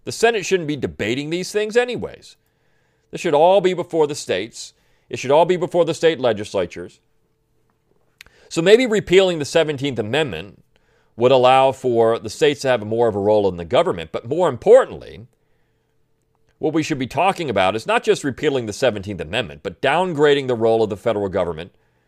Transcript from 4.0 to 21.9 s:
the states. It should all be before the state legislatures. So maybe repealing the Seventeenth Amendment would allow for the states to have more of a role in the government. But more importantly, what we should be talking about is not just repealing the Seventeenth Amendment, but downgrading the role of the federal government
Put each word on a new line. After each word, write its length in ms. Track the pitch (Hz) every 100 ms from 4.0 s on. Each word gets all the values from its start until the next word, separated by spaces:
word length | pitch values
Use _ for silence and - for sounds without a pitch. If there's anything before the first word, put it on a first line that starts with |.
| 151
the 80 | 143
states. 560 | - 98 110 - - _ _ _ -
It 120 | 120
should 100 | 123
all 140 | 143
be 120 | 170 180
before 280 | 175 175
the 100 | 165
state 240 | 156 165 156
legislatures. 800 | 127 104 104 101 90 - 87 _ _ _ _ _ _ _ _ _ _ _ _ _ - _ -
So 140 | -
maybe 240 | 170 220 254
repealing 520 | 208 - 180 190 170
the 60 |
Seventeenth 540 | 143 165 156 143 143 117
Amendment 680 | 107 131 156 80 98 - _ _ _ _ _ -
would 160 | 123
allow 400 | 135 123 131 135
for 460 | 131 131 117 113 113
the 120 | 107
states 300 | - 156 143
to 60 | 135
have 160 | 123
more 240 | 107 113 120
of 80 | 101
a 40 |
role 280 | 98 107 101
in 80 | 90
the 80 |
government. 460 | 85 120 170 98 80
But 140 | 110 117
more 200 | 151 180
importantly, 800 | 127 - 247 196 92 - 76 117 _ _ _ _ _ _ _ _ _ _ _ _ -
what 140 | 156
we 100 | 156
should 160 | 156 147
be 80 | 127
talking 440 | 135 180 180 160
about 240 | 101 92
is 120 | 104 -
not 180 | 226
just 200 | 233 196
repealing 420 | 147 123 151 135 117
the 60 |
Seventeenth 480 | 101 131 104 98 95
Amendment, 420 | 78 104 127 73
but 160 | 98 90
downgrading 680 | 135 151 185 151 147 143 131
the 60 |
role 280 | 120 113 113
of 80 | 110
the 60 | 104
federal 320 | - 104 101
government 460 | 92 87 80 87 _ _